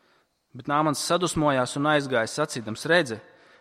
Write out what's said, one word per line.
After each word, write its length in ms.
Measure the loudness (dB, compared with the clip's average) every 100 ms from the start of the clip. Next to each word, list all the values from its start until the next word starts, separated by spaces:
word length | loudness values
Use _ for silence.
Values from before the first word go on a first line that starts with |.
| _ _ _ _ _ -12
Bet 100 | -2
Nāmans 360 | 0 2 0
sadusmojās 720 | 0 0 0 2 2 2 0 0
un 140 | 2
aizgāja, 340 | 2 2 0 0
sacīdams: 600 | -2 -4 -6 -8 -4 2
"Redzi, 300 | 2 2 -4 -12 -20 -20 -20